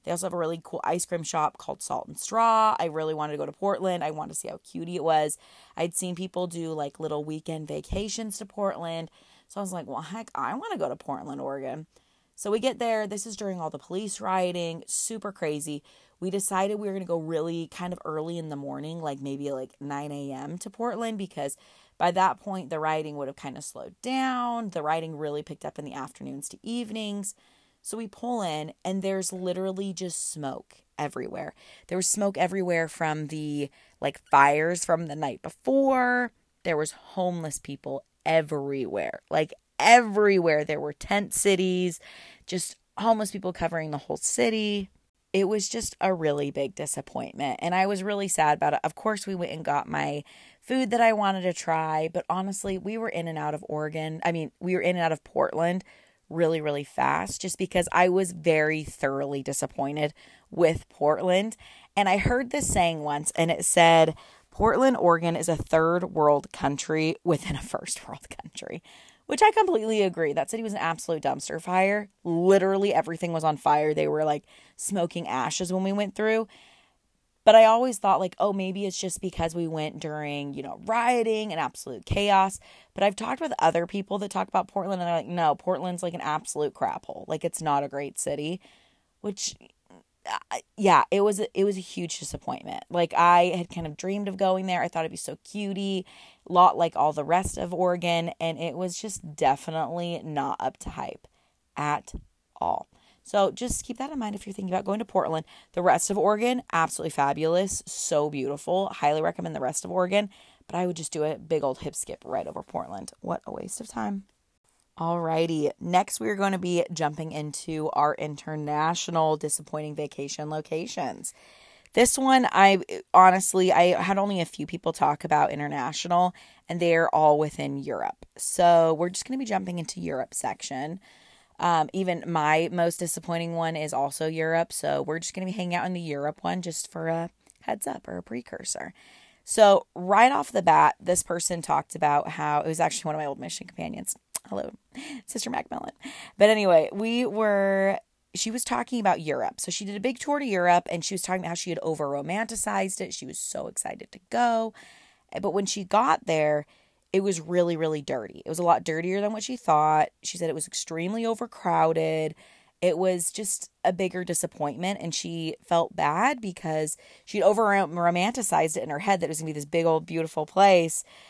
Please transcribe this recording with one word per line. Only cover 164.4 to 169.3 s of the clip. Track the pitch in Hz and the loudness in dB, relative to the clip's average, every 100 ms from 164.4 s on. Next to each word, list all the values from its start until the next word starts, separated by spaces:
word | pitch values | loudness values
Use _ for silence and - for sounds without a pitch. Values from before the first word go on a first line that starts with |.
| 175 - 147 127 185 202 | -4 -4 -6 -4 -4 -4
and | 165 | -6
she | - 170 165 160 - | -6 -6 -6 -6 -8
felt | - 170 - | 0 2 2
bad | - 147 160 254 262 | 0 0 2 0 0
because | 202 175 160 156 156 - - - - | -6 -6 -4 -2 -2 -6 -14 -20 -6
she'd | 208 | 2
over-romanticized | 180 214 214 196 165 175 170 175 202 247 151 160 160 160 | 4 6 4 4 2 2 2 2 0 -2 0 2 2 -2
it | |
in | 156 | -4
her | 147 | -2
head | 202 190 | 0 0
that | |
it | |
was | 156 | 0